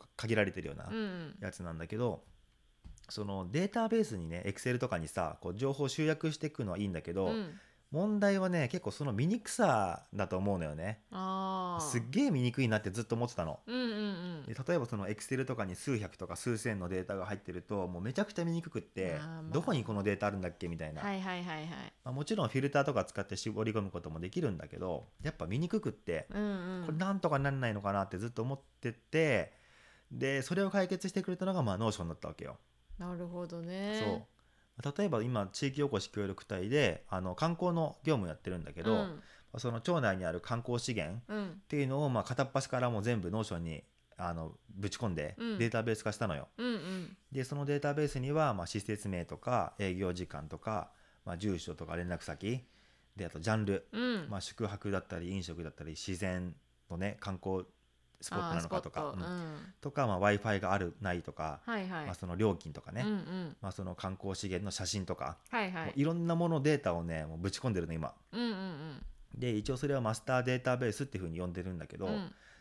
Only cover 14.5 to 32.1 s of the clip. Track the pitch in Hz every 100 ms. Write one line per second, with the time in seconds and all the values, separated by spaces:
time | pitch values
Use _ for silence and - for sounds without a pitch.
14.5 | 117 127 175 120 107 98 107 - 131 131
15.5 | 120 98 90 - 120 98 - 90 85 -
16.5 | 113 120 104 87 92 90 98 90 101 -
17.5 | 90 - 101 90 87 104 131 202 - 170
18.5 | 170 165 117 - - 92 76 156 165 156
19.5 | 117 175 160 110 104 101 98 104 101 92
20.5 | - 87 85 78 76 202 190 190 180 180
21.5 | 156 156 139 - - 127 131 147 - 123
22.5 | 131 139 143 139 120 92 - 98 95 117
23.5 | 107 113 107 98 87 82 80 90 170 151
24.5 | 85 78 85 90 78 - - - - 82
25.5 | 113 170 220 - - - 82 - 202 208
26.5 | 190 180 185 170 156 190 196 175 143 139
27.5 | 135 123 104 101 98 95 92 117 120 117
28.5 | 139 - _ 120 - _ 156 156 110 78
29.5 | - - - - - - 123 131 139 127
30.5 | 180 196 196 185 185 190 196 185 180 185
31.5 | 185 120 92 113 101 85